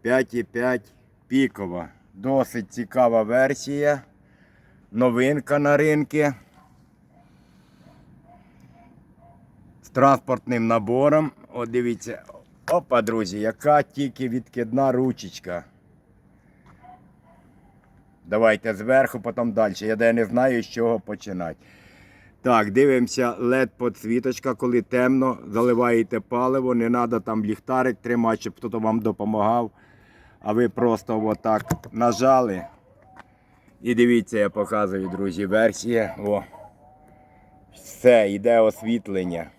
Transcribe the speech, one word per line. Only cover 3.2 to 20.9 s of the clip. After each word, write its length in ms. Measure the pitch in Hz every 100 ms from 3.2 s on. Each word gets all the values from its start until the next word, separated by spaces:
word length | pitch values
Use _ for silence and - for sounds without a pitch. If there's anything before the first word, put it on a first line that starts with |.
версія. 800 | 110 123 - - - 143 147 143 - _ _ _ _ _ _ _ _
Новинка 680 | 107 127 120 131 147 - 143
на 180 | 143 143
ринку. 580 | 156 151 143 151 147 131 _ - _ _ _ _ _ _ _ _ _ _ _ _ - - - - _ - _ _ - 698 - - _ _ - - _ _ - -
З 60 | -
транспортним 760 | - 135 135 - 127 - 120 113
набором. 640 | 117 104 123 143 151 156 - -
От 180 | 123 117
дивіться. 520 | 120 120 113 110 110 - - _ _ -
Опа, 320 | 180 - 123
друзі, 380 | 110 113 98 104
яка 420 | 107 113 147 147
тільки 460 | - - 139 - 131
відкидна 640 | 123 117 123 113 123 135
ручечка. 720 | 127 131 120 92 - - 87 - _ _ _ _ _ _ _ _ _ _ - 719 740 - _ _ _ _ _ _ _ _ _ _ _ -
Давайте 480 | 107 113 107 113
зверху, 460 | 98 107 131 131 123
потім 320 | 113 120 120
далі. 220 | 104 107 92
Я 200 | 107 107
де 160 | 117
не 120 | 117
знаю, 380 | 110 117 131 120
з 40 | -
чого 340 | - 117